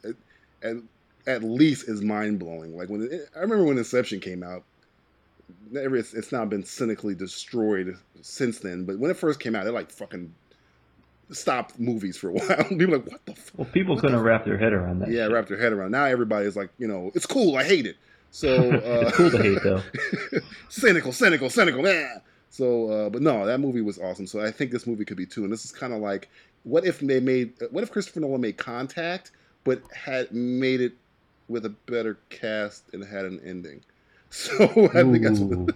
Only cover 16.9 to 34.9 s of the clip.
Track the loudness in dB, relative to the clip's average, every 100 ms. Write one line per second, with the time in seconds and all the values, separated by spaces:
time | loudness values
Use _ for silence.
16.9 | -6 -4 -4 -2 2 4 4 4 2 2
17.9 | -8 _ _ _ -2 4 4 6 4 2
18.9 | 2 4 6 6 6 4 4 2 0 -2
19.9 | -6 -4 -4 -4 -6 -6 -12 -16 2 4
20.9 | 4 2 2 4 4 2 4 4 4 2
21.9 | 2 -2 -10 -18 _ _ -2 2 2 0
22.9 | 0 -2 2 2 2 0 0 0 0 -2
23.9 | -4 -8 -8 -8 -4 -4 -4 -4 -4 -6
24.9 | -6 -8 -10 -8 -6 -4 -6 -10 -12 -8
25.9 | -6 -4 -6 -10 _ _ _ -2 0 0
26.9 | 0 0 2 2 2 0 -6 -8 -6 -4
27.9 | -4 -6 -6 -4 -2 -2 -4 -8 -8 -8
28.9 | -6 -6 -8 -12 _ _ _ -2 -2 -4
29.9 | -14 -6 -4 -4 -4 -2 0 0 2 0
30.9 | -4 _ _ _ _ -8 -6 -6 -10 -6
31.9 | -4 -4 -6 -14 -10 -6 -4 -6 -10 _
32.9 | -16 -12 -10 -8 -10 -12 -12 -14 -18 _
33.9 | _ _ _ _ -12 -2 4 6 8 6